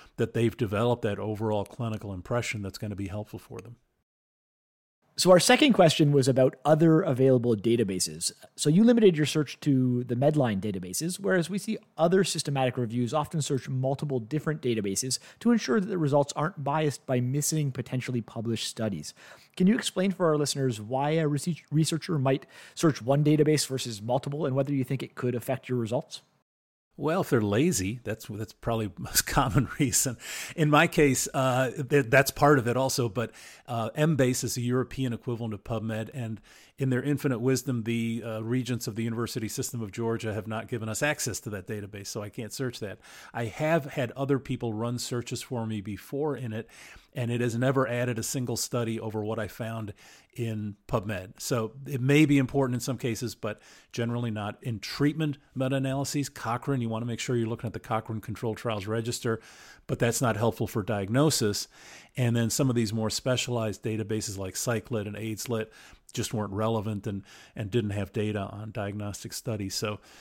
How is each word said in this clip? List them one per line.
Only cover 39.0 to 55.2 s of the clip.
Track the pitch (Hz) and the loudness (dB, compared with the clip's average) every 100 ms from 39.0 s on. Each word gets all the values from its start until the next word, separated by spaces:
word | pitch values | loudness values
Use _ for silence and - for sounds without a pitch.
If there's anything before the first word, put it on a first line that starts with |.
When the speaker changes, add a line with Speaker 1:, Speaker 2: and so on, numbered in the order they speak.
Speaker 1:
University | 113 117 113 117 107 | -2 -2 -4 -4 -6
System | - 123 120 | -6 -6 -6
of | 107 | -8
Georgia | 117 117 113 110 | -4 -2 -2 -2
have | 104 107 | -6 -4
not | 110 107 | -8 -6
given | 117 110 | -6 -4
us | 107 | -2
access | 147 147 - 95 | -2 -2 -4 -6
to | 113 | -8
that | 101 90 | -8 -8
database, | 107 101 101 98 | -8 -8 -12 -10
so | 113 | -8
I | 104 | -8
can't | - 107 | -10 -10
search | - 131 - | -6 -6 -6
that. | 104 98 - - - | -10 -12 -18 -20 -12
I | 120 117 | -8 -6
have | - 156 165 139 | -2 0 0 0
had | - 120 | -4 -4
other | - 139 139 | -2 0 0
people | - 123 120 | 0 -4 -4
run | 107 117 123 | -4 -4 -4
searches | - 120 117 123 | -4 -6 -4 -8
for | - 123 113 | -6 -6 -4
me | 107 | -4
before | 101 98 - 139 151 135 | -6 -10 -8 -4 -2 -4
in | 123 | -6
it, | 110 110 - - - _ | -8 -10 -16 -20 -20 _
and | 139 117 | -6 -2
it | 120 | 0
has | 123 113 | 0 2
never | 131 135 127 | 2 2 2
added | 120 123 113 | 0 -2 -2
a | |
single | 113 139 123 113 | -4 -4 -4 -4
study | - 123 113 113 | -4 -2 -2 -4
over | 110 107 | -4 -4
what | 107 110 | -4 -4
I | 104 | -6
found | - 113 113 104 - - - _ - | -6 -8 -8 -8 -12 -18 -20 _ -6
in | 113 107 104 104 - | -4 -4 -6 -8 -4
PubMed. | 117 98 98 95 - | -4 -2 -6 -8 -10
So | - 123 110 135 139 | -4 -2 -2 -8 -8
it | 139 | -2
may | 127 147 151 | 4 6 8
be | 143 | 6
important | 127 139 131 123 | 4 2 0 0
in | |
some | - 117 | -4 -4
cases, | 127 107 117 - | -2 -2 -6 -6
but | 110 104 - - _ | -8 -8 -14 -20 _
generally | - 120 120 120 | -4 -2 -2 -4
not. | 107 104 - | -4 -6 -6
In | 131 107 | -6 -6
treatment | - - 147 165 | -6 0 0 2